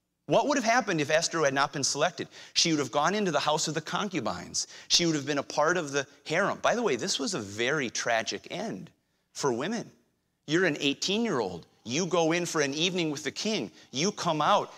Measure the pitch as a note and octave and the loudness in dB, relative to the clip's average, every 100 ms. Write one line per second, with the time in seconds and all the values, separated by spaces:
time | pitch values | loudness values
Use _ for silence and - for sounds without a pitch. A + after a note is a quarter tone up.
0 | _ _ - F3 A3+ D4 A3 A#3+ G3+ E3 | _ _ 2 2 4 2 4 2 2 0
1 | D3 D#3 E3 E3+ C#3+ C#3 D3 D#3 C3 C#3+ | 2 2 2 2 2 2 0 0 -2 0
2 | E3 - F#2+ - - - E3+ D3+ B2+ D3 | 0 -2 -10 -10 -6 0 2 2 2 2
3 | D#3 G#3+ F#3+ D3 D3+ D3+ D#3+ D#3+ - E3+ | 2 2 2 2 2 0 0 -4 -4 -4
4 | G3 E3+ G#2+ F2 E2+ - - - - - | -2 -2 -4 -6 -6 -6 -6 -10 0 2
5 | E3+ D#3 C3+ D3 - - D3+ F3+ D3 C#3 | 4 0 0 -4 -2 0 2 2 0 -4
6 | C3+ - - D#3+ F#3 G2 C3 G#3 A3+ A#2+ | -4 -10 -4 0 0 2 2 2 2 0
7 | F3 - C4 F3+ G2 G2+ A#2+ D#3 B2 - | 0 -2 -2 -4 -6 -2 0 0 -2 -4
8 | B2 A2+ A2+ G2+ - F3 G#3+ G2 E2 _ | 0 0 0 -6 -8 -8 -6 -8 -12 _
9 | _ _ _ - C#3 A#2 D#3+ A3+ - - | _ _ _ -4 -2 0 -2 -6 -8 -16
10 | _ _ _ _ - D#3+ F#3 D3 C#3+ C3+ | _ _ _ _ -2 2 2 2 0 0
11 | - G3+ A#3 C#3+ G2 F2 - _ G#2+ C3+ | -2 0 0 0 -2 -4 -12 _ -6 -4
12 | F3+ F3 D#3+ E3+ F3 E3 C#3 C#3+ F3+ F3+ | 0 2 2 2 0 0 0 0 -2 0
13 | D#3+ C#3 - - G#3+ G#3 G#2 - - B2 | -2 -2 -6 -4 -2 -2 -4 -10 -10 -2
14 | F#3 G3+ F3 D#3 D#3 G3 C3 | -2 -2 -2 0 4 2 0